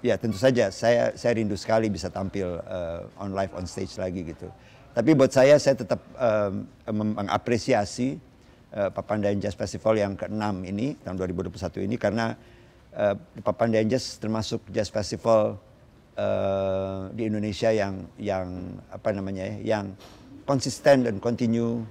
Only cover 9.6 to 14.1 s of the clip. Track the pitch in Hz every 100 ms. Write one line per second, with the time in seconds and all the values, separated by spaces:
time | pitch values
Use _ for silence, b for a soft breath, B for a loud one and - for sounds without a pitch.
9.6 | 101 - 110 110 101 98 92 104 104 92
10.6 | 92 101 131 - - 92 92 90 87 85
11.6 | 92 98 98 117 104 107 113 113 B B
12.6 | B B B - 104 101 - - 104 101
13.6 | 117 110 110 127 -